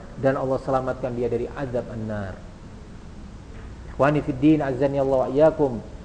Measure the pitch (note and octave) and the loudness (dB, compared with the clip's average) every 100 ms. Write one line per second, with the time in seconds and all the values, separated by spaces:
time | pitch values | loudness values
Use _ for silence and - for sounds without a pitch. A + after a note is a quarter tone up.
0 | - - C3+ C#3 C3 B2+ - C3 B2+ B2+ | -12 -2 0 2 0 -2 0 0 0 -4
1 | C3 A#2+ A#2 A#2 A#2+ - C#3 A#2+ A#2 A#2 | -4 -2 -2 -2 -2 -6 -4 -4 -4 -6
2 | A2 G#2 F#2+ F2+ - - - - - - | -6 -6 -6 -10 -14 -16 -16 -16 -16 -16
3 | - - - - - - - - - - | -16 -16 -14 -16 -16 -14 -14 -14 -8 2
4 | C#3 D3 C#3+ B2+ D3 D#3 C#3 B2 C#3 C#3 | 4 4 0 4 6 6 4 2 2 2
5 | C3+ C3 A#2+ C3+ D#3 D#3 C#3 A2+ - - | 4 4 4 6 6 6 2 0 -8 -14